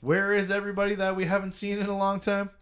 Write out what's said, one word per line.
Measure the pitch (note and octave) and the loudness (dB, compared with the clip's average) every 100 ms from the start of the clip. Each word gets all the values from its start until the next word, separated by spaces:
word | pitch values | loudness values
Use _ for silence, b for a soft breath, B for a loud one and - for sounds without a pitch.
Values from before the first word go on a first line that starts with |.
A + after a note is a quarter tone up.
where | B2 F3+ G3 | 0 2 4
is | G3+ F#3+ | 2 2
everybody | G3 G3+ G3 G3+ | -2 -2 0 0
that | G3 F#3+ F#3+ | 0 0 0
we | |
haven't | F3 G3 F#3+ | 0 0 -2
seen | - G3+ G3+ | -6 -4 -2
in | G3+ | -2
a | G3 | 0
long | G3 G3 | 0 0
time? | G3+ G3+ G3+ - | 0 -2 -4 -10